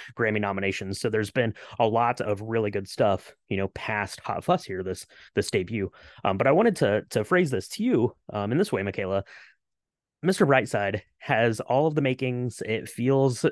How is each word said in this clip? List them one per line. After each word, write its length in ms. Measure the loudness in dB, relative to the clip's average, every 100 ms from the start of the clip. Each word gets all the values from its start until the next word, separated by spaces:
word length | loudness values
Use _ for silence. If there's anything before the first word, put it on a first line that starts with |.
| -12 -2
Grammy 220 | 0 0
nominations. 600 | 0 0 -2 -2 -6 -4
So 80 | -2
there's 220 | 0 0
been 240 | 0 0 -2 -8 0
a 80 | 2
lot 340 | 2 2 0
of 220 | -2 -4
really 300 | -2 -2 0
good 160 | -4 -4
stuff, 440 | 0 2 2 -4 -18 -6
you 80 | -4
know, 120 | -4
past 520 | -6 -6 -4 -4 -6
Hot 240 | -8 -4
Fuss 200 | 0 0
here, 180 | -2 -8
this, 240 | -6 -8 -12 -20 -6
this 160 | -4 0
debut. 400 | -2 -2 -4 -4 -8 -20 -4
Um, 120 | -2 2
but 120 | 4
I 40 |
wanted 240 | 4 4 2
to, 260 | 2 2 0
to 140 | -2
phrase 260 | 2 2 2
this 180 | -2 -4
to 160 | -4
you, 300 | 0 2 2 -2 -10
um, 200 | -6 -2
in 60 | 0
this 140 | 0
way, 100 | -2
Michaela. 420 | -2 -4 -2 -2 -4 -12 -20 _ _ _ _ _ _ _
Mister 220 | 0 4
Brightside 580 | 6 4 4 -2 -2 -4 -8 _
has 420 | 0 2 4 2
all 260 | 0 2 2
of 80 |
the 80 | 2
makings. 580 | 0 0 -2 -2 -4 -6 -4
It 240 | -4 -6
feels 560 | -2 2 4 4 2 -2